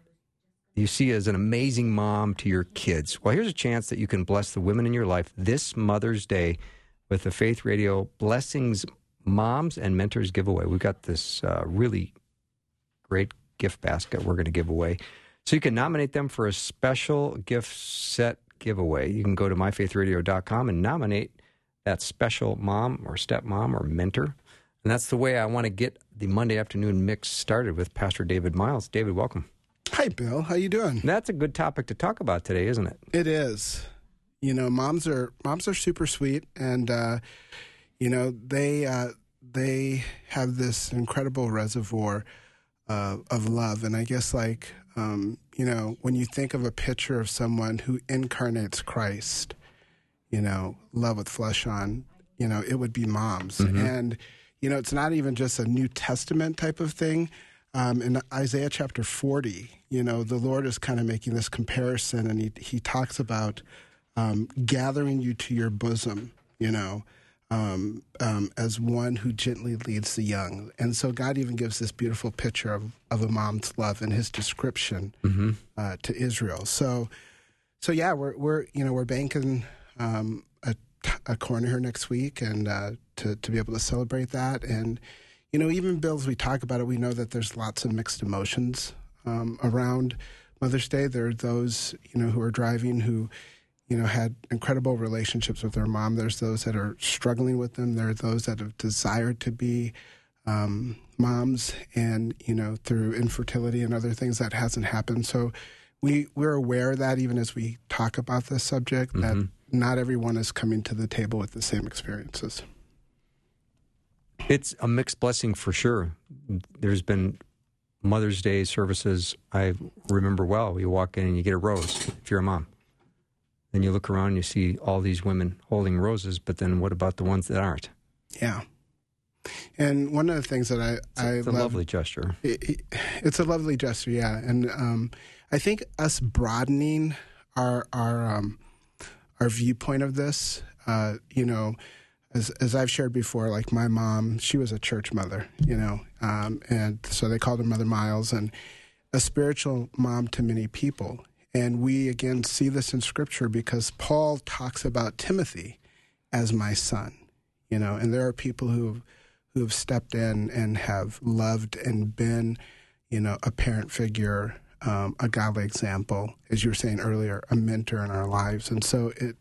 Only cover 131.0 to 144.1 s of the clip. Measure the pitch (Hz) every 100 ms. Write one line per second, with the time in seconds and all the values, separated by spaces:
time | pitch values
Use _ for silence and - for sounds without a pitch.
131 | - - 120 123 120 120 120 98 80 90
132 | 80 - 92 87 127 - - - - -
133 | - - 151 - 165 165 156 131 131 113
134 | 120 120 110 110 123 123 120 - 120 113
135 | 117 - - - - 147 202 214 - -
136 | 156 - 120 - 120 117 131 139 151 156
137 | 156 139 - - _ 131 123 123 - 123
138 | 117 117 113 104 104 - - _ _ -
139 | - - _ - 120 113 120 117 - 139
140 | 139 135 143 - - - - - - 110
141 | 107 107 - 131 123 113 107 110 - -
142 | - _ _ 120 104 - 123 131 127 -
143 | 127 120 107 117 110 104 - 117 117 113
144 | 110